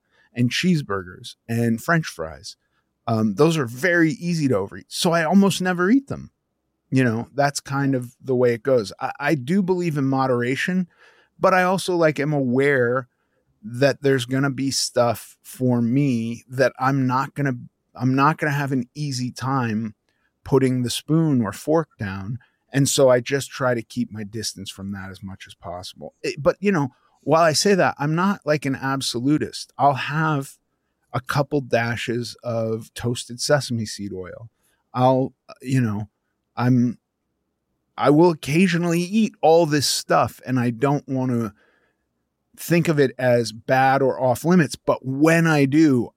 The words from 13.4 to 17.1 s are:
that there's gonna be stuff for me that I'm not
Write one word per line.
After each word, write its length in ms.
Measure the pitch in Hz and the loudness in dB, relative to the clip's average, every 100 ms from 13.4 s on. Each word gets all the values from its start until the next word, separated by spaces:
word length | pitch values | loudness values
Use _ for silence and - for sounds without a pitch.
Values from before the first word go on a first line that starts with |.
| _ _ | _ _
that 380 | 107 120 139 127 | -10 0 0 2
there's 240 | 139 135 120 | 0 0 0
gonna 240 | 131 139 | -2 -2
be 220 | 127 135 | -2 -4
stuff 640 | - - 127 120 110 - - | -2 -2 2 2 0 -8 -20
for 400 | - - 127 120 | -18 -4 0 2
me 600 | 117 131 143 117 113 117 - | 2 2 0 0 -4 -8 -10
that 240 | 127 123 - | 0 0 2
I'm 280 | 131 139 | 0 0
not 280 | 127 | 0